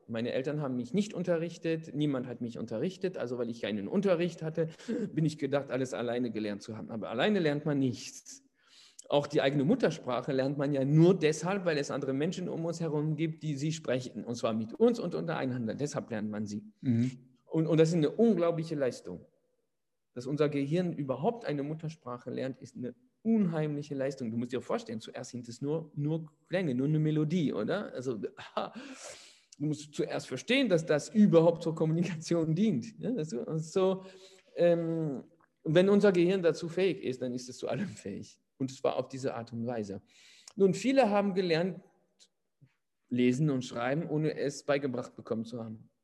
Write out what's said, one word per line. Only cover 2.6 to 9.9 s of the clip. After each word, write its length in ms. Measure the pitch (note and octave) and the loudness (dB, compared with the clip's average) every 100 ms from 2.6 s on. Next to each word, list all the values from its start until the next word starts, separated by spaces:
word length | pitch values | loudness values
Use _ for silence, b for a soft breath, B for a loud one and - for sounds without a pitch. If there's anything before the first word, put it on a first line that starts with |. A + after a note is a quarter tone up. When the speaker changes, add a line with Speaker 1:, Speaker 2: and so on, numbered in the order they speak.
| A2+ A2+ F3 F3+ F#3 F3+ | -6 -2 -4 -2 -6 -4
Speaker 1:
also 200 | B2 B2 | -6 -4
weil 120 | A#2+ | -4
ich 120 | A#2+ | -4
keinen 260 | G#2+ G#2+ G2+ | -4 -4 -2
Unterricht 540 | G3 G3 E3+ F3 E3 | 0 2 2 0 -4
hatte, 280 | D#3+ D#3+ D#3+ B B G#3+ G3+ | -6 -4 -4 B B -6 -2
bin 100 | D3+ | 0
ich 140 | D#3 - | 0 0
gedacht, 320 | C3+ C#3 C3+ | -2 -2 -2
alles 240 | B2 C3 | -2 -2
alleine 380 | F#2 A#2+ B2 A#2+ | -2 -2 -2 -2
gelernt 320 | G#2+ G#2+ G2+ | -2 -4 -4
zu 140 | - A2 | -8 -10
haben. 120 | A2+ | -8
Aber 200 | A2+ F2 | -8 -4
alleine 300 | A2+ F#3 G3+ | 0 2 4
lernt 260 | D#3 C#3+ D3+ | 2 0 0
man 120 | C#3+ | 2
nichts. 680 | C3 A2+ - - - - _ B B B B B - | 0 -2 -10 -16 -20 -20 _ B B B B B 6
Auch 200 | C#3+ - | 6 4
die 140 | D3 | 4
eigene 220 | C#3 C#3+ | 4 4
Muttersprache 680 | C#3 C4 F#3 | 4 6 4